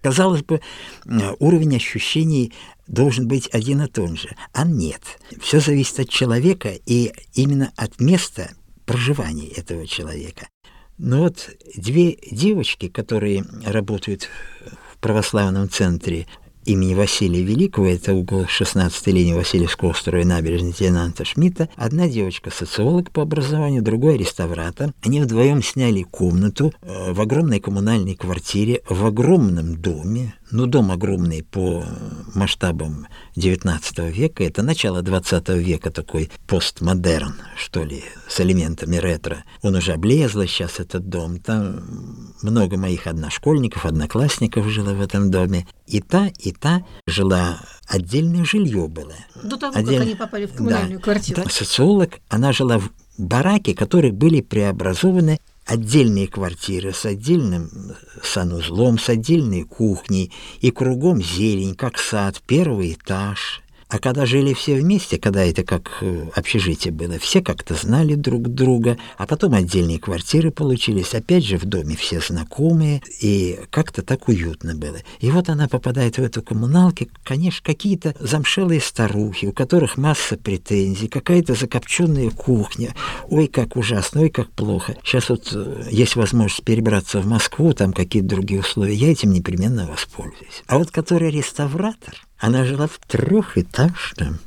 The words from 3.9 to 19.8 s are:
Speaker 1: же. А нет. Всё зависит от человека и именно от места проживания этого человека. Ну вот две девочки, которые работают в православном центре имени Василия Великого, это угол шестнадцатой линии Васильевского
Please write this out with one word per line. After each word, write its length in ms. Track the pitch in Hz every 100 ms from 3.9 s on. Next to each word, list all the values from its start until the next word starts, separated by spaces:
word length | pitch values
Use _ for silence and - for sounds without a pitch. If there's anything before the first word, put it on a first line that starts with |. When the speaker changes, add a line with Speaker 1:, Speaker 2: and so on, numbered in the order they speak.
| - 90 80
Speaker 1:
же. 120 | - - -
А 120 | -
нет. 380 | 160 147 80 - - - - -
Всё 200 | - 147
зависит 400 | 147 143 131 -
от 80 | 131
человека 640 | - 127 117 156 190 107 92 -
и 260 | 120 117 - -
именно 380 | - 135 139 135 -
от 240 | 151 -
места 500 | 123 180 - - 90 - - - -
проживания 600 | 120 120 143 87 78 76
этого 380 | - 85 85 80
человека. 600 | - 80 80 82 - - _ - - _ -
Ну 240 | 123 127
вот 300 | 170 170 - - - -
две 400 | 92 147 175 - -
девочки, 580 | 104 185 202 123 - 87
которые 560 | - 107 110 104 98 - 107
работают 640 | 107 104 104 104 - 98 - - - - - - -
в 60 | -
православном 680 | 110 107 104 107 98 95 98
центре 580 | - 95 85 - 82 80 - - _
имени 300 | - 98 95
Василия 480 | 92 101 - 98 87
Великого, 440 | 90 117 190 - 95
это 260 | 90 -
угол 340 | 95 90 98 90
шестнадцатой 680 | - 95 98 90 - -
линии 200 | 92 87
Васильевского 580 | 85 85 95 85 -